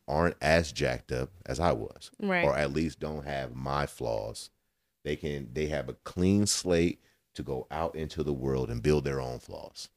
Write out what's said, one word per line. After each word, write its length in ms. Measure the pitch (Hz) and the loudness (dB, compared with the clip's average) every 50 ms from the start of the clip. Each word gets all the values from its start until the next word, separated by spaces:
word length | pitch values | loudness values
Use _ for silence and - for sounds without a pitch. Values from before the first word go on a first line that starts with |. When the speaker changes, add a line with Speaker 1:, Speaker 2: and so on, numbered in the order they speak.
| _ - | _ -2
Speaker 1:
aren't 280 | 69 76 85 87 - - | 2 4 4 4 2 2
as 320 | - 73 80 82 85 - - | 4 6 6 6 6 2 0
jacked 400 | - 71 65 64 62 - - 64 | -2 0 0 0 -2 -4 -4 -4
up 180 | 62 65 67 - - - | -4 -4 -4 -8 -10 -8
as 140 | - - - | -6 -2 0
I 120 | 82 87 - | 2 2 2
was, 380 | - 53 - - - - - - - | 2 -2 -6 -12 -14 -20 -20 -12 -6
Speaker 2:
Right. 240 | - 202 185 175 170 | -4 -2 0 2 2
Speaker 1:
or 120 | 104 - | 2 2
at 160 | 67 76 - 69 | 2 2 0 2
least 260 | 78 82 80 - - | 0 0 0 -2 -4
don't 260 | 76 76 78 76 71 | -6 -6 -6 -6 -6
have 280 | 71 71 69 65 62 60 | -4 -4 -4 -4 -6 -6
my 320 | 64 65 67 69 71 71 | -6 -4 -2 0 0 -2
flaws. 640 | 71 - - - 58 55 53 52 55 58 - - - _ _ _ _ _ _ _ _ _ _ - | -2 -4 -6 -4 -4 -2 -2 -4 -6 -8 -10 -14 -16 _ _ _ _ _ _ _ _ _ _ -6
They 120 | 69 76 | -4 -4
can, 340 | 71 - 76 73 71 67 58 62 | -4 -2 -4 -4 -4 -6 -6 -4
they 140 | 76 78 | -4 -2
have 220 | 76 76 71 65 64 | -2 -2 -2 -4 -6
a 60 | 65 - - | -8 -12 -12
clean 420 | - - 90 90 92 98 101 104 | -8 -2 2 4 6 6 6 4
slate 540 | 101 - - - 90 90 85 85 87 - - _ _ _ _ _ _ - | 2 0 0 2 4 4 6 6 4 2 -2 _ _ _ _ _ _ -12
to 80 | - - | -10 -8
go 240 | - 67 64 62 - | -6 -6 -6 -6 -6
out 240 | - 78 82 80 - | -4 -4 -2 -2 -2
into 280 | 76 78 73 - 82 76 | -4 -6 -4 -4 -2 -2
the 80 | 73 71 | -2 -2
world 380 | 65 64 67 67 65 64 58 | -2 0 0 0 0 0 -2
and 120 | 58 58 57 | -4 0 4
build 220 | 76 76 76 67 | 4 4 4 4
their 160 | 71 69 67 | 2 -2 -2
own 180 | 64 64 62 62 | -4 -4 -6 -8
flaws. 500 | - - - 78 - - - - - - _ | -10 -12 -14 -12 -12 -14 -14 -16 -16 -16 _